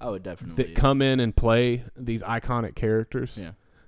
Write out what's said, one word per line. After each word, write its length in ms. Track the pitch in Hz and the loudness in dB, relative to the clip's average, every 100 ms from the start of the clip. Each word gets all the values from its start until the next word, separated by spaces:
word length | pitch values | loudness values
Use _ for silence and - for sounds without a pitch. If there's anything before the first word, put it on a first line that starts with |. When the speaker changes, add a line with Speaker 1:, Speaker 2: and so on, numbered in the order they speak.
Speaker 1:
Oh, 140 | 123 | -8
it 80 | 98 | -8
definitely 420 | 92 87 87 82 | -8 -12 -6 -4
Speaker 2:
that 60 | 123 | 0
Speaker 1:
is. 40 | 82 | 4
Speaker 2:
come 260 | 139 139 | 4 4
in 180 | 135 131 | 4 4
and 160 | 117 - | 2 2
play 480 | 113 117 123 120 120 - | 4 4 4 0 -6 -12
these 260 | 120 113 | -6 -6
iconic 520 | 95 113 - 120 110 | -4 -4 -2 -4 -4
characters? 640 | - 110 110 113 127 127 - | -2 0 0 0 -6 -6 -10
Speaker 1:
Yeah. 100 | 85 95 _ _ | -16 -18 _ _